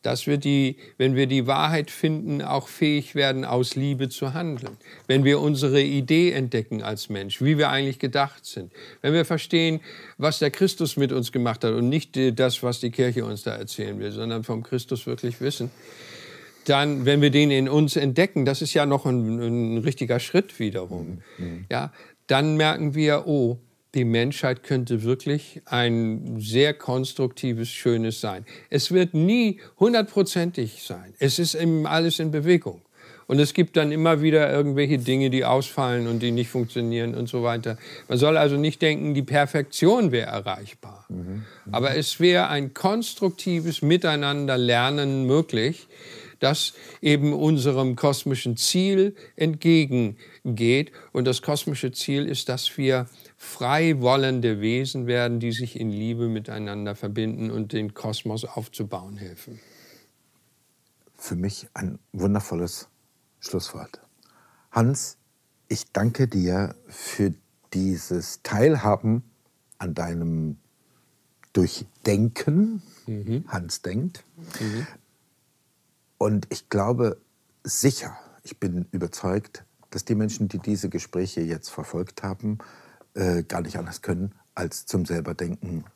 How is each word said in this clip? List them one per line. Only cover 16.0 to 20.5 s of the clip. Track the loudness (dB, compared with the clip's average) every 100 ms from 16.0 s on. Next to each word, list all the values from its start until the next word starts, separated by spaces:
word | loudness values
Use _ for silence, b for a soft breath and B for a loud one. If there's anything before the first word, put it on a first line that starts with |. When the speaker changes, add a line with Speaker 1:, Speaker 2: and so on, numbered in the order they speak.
| B B B B B _
Speaker 1:
dann, | 2 2 4 2 4
wenn | 6
wir | 6
den | 6 4
in | 4 4
uns | 4 4 2
entdecken, | 2 2 2 2
das | 0 0
ist | 0
ja | 0 2
noch | 2 2
ein, | 0 0 -2 -2 0 0 0
ein |
richtiger | -2 -4 -2 -2
Schritt | 2 0 0